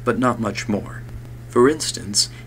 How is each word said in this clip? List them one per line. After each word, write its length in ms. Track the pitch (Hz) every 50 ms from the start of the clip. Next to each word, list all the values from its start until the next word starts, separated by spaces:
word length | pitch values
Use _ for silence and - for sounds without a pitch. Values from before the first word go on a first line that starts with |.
| -
but 160 | 120 110 110
not 200 | 131 123 117 120
much 300 | 110 104 98 - - -
more. 320 | 101 95 - - - - - - - - - - - - - -
For 200 | - 120 123 139
instance, 600 | 156 151 - - - - - 98 104 - - - - - -